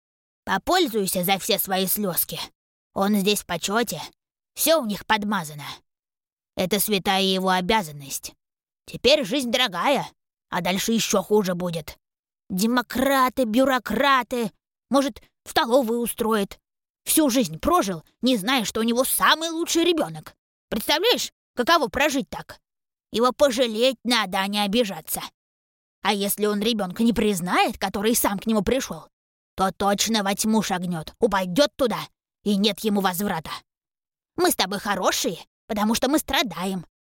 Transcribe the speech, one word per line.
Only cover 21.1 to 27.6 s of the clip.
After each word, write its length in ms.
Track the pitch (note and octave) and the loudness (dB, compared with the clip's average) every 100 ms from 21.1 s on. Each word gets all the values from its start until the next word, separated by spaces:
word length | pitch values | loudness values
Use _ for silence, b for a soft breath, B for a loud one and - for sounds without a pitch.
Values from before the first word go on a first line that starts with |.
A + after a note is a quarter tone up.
| C#4 - - _ | 0 -2 -12 _
каково 340 | - A#3+ E4+ A#3+ | -4 2 2 2
прожить 400 | C4 D4+ C4+ - | 0 0 0 -4
так? 320 | - - - _ _ _ _ _ | -10 -14 -20 _ _ _ _ _
Его 200 | G3+ B3 | 0 0
пожалеть 680 | - C#4+ A3+ A#3+ G#3+ C4 B3+ | 4 2 4 0 2 0 0
надо, 360 | A3 A#3+ F#3+ F#3+ | 0 0 0 -2
а 60 | G3 | -2
не 160 | G#3 | -2
обижаться. 600 | G#3 A3+ G#3+ E3 - - - - _ _ _ _ _ _ | 0 2 0 -4 -8 -8 -10 -18 _ _ _ _ _ _
А 100 | F#3+ | -2
если 340 | G#3 G3 G3 G#3 | 0 0 0 0
он 140 | G#3 | 0
ребёнка 420 | G#3+ A3+ F3+ F3+ | 0 0 -4 2
не 100 | A#3 | 2
признает, 640 | A#3 G#3+ F#3+ F3+ C#4 | 4 0 0 0 0